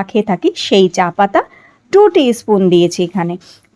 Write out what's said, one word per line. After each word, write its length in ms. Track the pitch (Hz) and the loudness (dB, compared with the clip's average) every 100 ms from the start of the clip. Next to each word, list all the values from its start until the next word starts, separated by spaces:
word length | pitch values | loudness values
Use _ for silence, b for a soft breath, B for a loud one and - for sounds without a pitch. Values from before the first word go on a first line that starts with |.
খেয়ে 240 | 190 214 208 | -2 -4 -4
থাকি, 180 | 175 339 - | -4 -4 -6
সেই 300 | - 202 185 | -2 2 2
চা 180 | - 175 175 | 0 -4 -2
পাতা 240 | 196 320 - b b b _ | -2 -2 -4 b b b _
টু 100 | 381 415 359 247 - | 2 2 2 0 -2
স্পুন 220 | - 202 185 | -2 0 2
দিয়েছি 300 | 175 170 180 | 2 0 -2
এখানে। 300 | 175 190 170 180 b b b | -6 -6 -6 -8 b b b